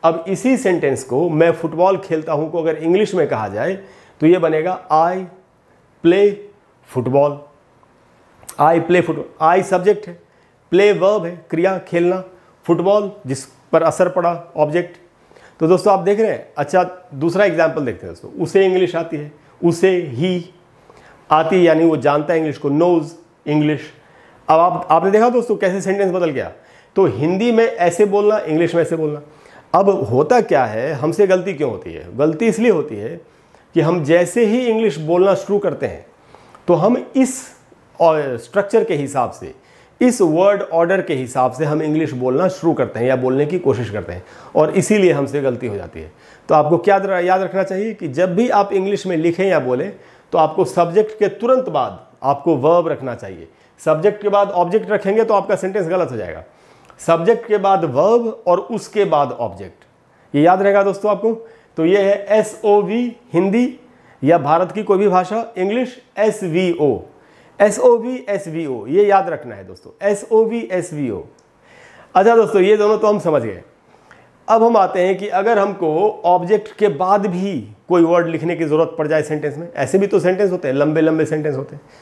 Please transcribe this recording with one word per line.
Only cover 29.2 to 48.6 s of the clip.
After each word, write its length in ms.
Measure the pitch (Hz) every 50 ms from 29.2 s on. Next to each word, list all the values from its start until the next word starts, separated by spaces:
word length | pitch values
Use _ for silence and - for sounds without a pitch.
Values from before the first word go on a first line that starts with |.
| 147 - - - - - - - - _ - 180
अब 100 | 196 202
होता 520 | 190 180 - 98 117 127 151 - 247 240
क्या 240 | 190 - 165 139 127
है, 280 | 110 107 110 123 151 156
हमसे 340 | 127 143 156 156 - 202 185
गलती 260 | 185 185 170 202 185
क्यों 180 | 139 151 127
होती 220 | 104 90 - 87 82
है? 240 | 78 69 87 98 117
गलती 300 | 147 156 156 156 233 226
इसलिए 240 | - - 226 247
होती 240 | 196 160 131 - 113
है 260 | 101 104 123 170 170 - _ _ _ _ _ _ _ _ _ -
कि 80 | 165
हम 220 | 151 160 175 180 147
जैसे 420 | 135 165 175 175 170 - 240 233
ही 220 | 208 220 254 254 240
इंग्लिश 300 | 220 220 226 208 151 156
बोलना 380 | 156 151 170 180 185 196 185
शुरू 240 | 185 - - 202 202
करते 260 | 196 180 143 - 143
हैं 200 | 110 82 78 - - _ _ _ _ - - - - - - _ -
तो 60 | 175
हम 340 | 151 165 214 247 - - - -
इस, 320 | 269 262 - - - - - - - _ _ _ _ _ _ _ -
अ, 360 | 165 165 160 151 147 135 123 110
स्ट्रक्चर 460 | - - - 196 196 196 - 220 202
के 100 | - 170
हिसाब 380 | 143 143 131 - 139 120 110
से, 240 | - - 92 78 - - _ _ _ _ _ _ _ -
इस 200 | 240 254 240 -
वर्ड 400 | 196 160 156 165 190 202 202 196
ऑर्डर 400 | 196 - 165 165 170 175 190 190
के 120 | - 180 156
हिसाब 380 | 127 131 120 - 135 127 127
से 140 | - - 160
हम 160 | 147 151 156
इंग्लिश 320 | 156 151 151 160 165 127 131
बोलना 340 | 123 123 127 127 143 180 185
शुरू 260 | 185 - - 170 147
करते 260 | 120 127 107 - 110
हैं 80 | 117 127
या 80 | 135
बोलने 300 | 127 123 127 127 135 147
की 140 | 151 185 180
कोशिश 300 | - - 117 113 120 101
करते 240 | 101 104 90 - 87
हैं 100 | 92 - - - - - - -
और 160 | - 151 151
इसीलिए 400 | - 190 - - 214 208 190 175
हमसे 300 | 151 139 139 120 123 139
गलती 260 | 127 135 120 120 123 113
हो 80 | 101
जाती 240 | 98 87 82 - 82
है। 120 | 78 78 - _ _ - - - _ -
तो 60 | 156
आपको 220 | 151 151 151 170 165
क्या 220 | 170 208 196 196
दर-, 260 | 190 190 196 180 175
याद 160 | 180 185 190
रखना 220 | 190 180 - 196 185
चाहिए 300 | 190 190 185 208 226 214
कि 140 | 220 185 151
जब 280 | 127 147 180 185 175
भी 140 | 190 240 247
आप 240 | - 208